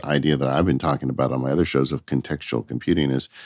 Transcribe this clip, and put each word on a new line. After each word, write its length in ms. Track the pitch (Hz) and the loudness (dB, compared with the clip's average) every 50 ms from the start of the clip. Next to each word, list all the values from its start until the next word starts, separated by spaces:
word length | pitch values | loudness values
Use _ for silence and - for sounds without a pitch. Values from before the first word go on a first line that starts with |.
| - | -2
idea 320 | - 73 69 65 76 73 | 0 0 2 4 2 2
that 100 | 67 69 | 2 2
I've 200 | 65 67 78 87 | 0 2 2 2
been 120 | 92 67 67 | 2 2 2
talking 320 | - 76 71 - 67 65 | 0 0 -2 0 -2 -4
about 220 | 62 - 64 65 | -2 0 0 0
on 100 | 65 64 | 0 -2
my 80 | 65 67 | -2 0
other 140 | 69 85 85 | 2 2 2
shows 260 | - - 67 67 67 | 2 2 2 2 0
of 160 | 73 - - | -2 -6 -4
contextual 580 | - 71 65 - - 76 69 - - 62 60 - | -4 -2 -2 -2 -4 -6 -6 -6 -4 -4 -4 -4
computing, 460 | - 62 60 - - 87 - 73 69 | -4 -8 -4 -2 0 2 2 2 2
is 180 | 65 65 - - - - - | 0 0 -2 -4 -10 -16 -20